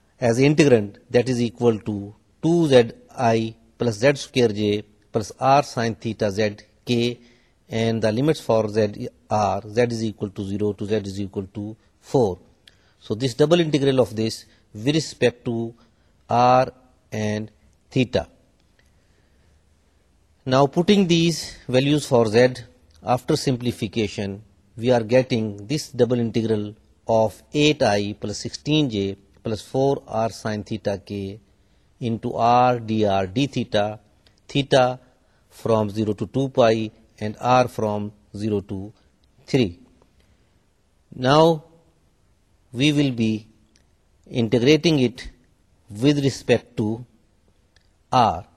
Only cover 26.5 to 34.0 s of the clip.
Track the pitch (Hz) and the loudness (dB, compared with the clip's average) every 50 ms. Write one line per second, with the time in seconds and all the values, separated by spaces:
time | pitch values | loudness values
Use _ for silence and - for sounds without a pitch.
26.5 | 110 104 104 104 104 _ _ _ _ _ _ - 113 113 110 107 - - _ _ | -2 -2 -4 -8 -12 _ _ _ _ _ _ 0 2 2 2 0 -2 -8 _ _
27.5 | - 151 147 151 151 147 135 110 101 104 104 101 104 - - 107 104 - - 117 | -2 2 2 2 2 2 2 2 2 0 0 -4 -6 -8 -10 -10 -10 -8 -10 -12
28.5 | - - - 143 151 156 151 135 110 101 98 98 98 - _ _ _ _ - 113 | -12 -10 -4 -2 0 0 0 0 0 -2 -4 -4 -6 -8 _ _ _ _ -8 -8
29.5 | 110 98 - - - 131 135 139 139 - - - - 110 113 113 110 - - 113 | -8 -8 -8 -6 -4 -2 0 0 0 -2 -6 -8 -4 -4 -4 -4 -4 -8 -8 -8
30.5 | 107 107 98 - 113 104 - 107 101 92 - - 104 101 98 95 101 110 _ _ | -6 -6 -8 -8 -8 -6 -4 -6 -6 -6 -8 -10 -10 -8 -8 -10 -12 -14 _ _
31.5 | _ _ _ _ _ _ _ _ _ - 135 117 113 107 - 120 - - 113 117 | _ _ _ _ _ _ _ _ _ -8 -6 -6 -6 -4 -6 -6 -4 0 2 4
32.5 | 120 123 123 127 127 120 113 107 110 107 107 101 98 98 95 92 92 127 139 135 | 4 4 4 2 2 0 -2 -4 -2 0 0 0 0 0 -2 -4 -2 -2 -4 -2
33.5 | - 131 117 - - 107 104 107 107 107 | -2 -6 -6 -2 -2 -2 -2 -2 -6 -12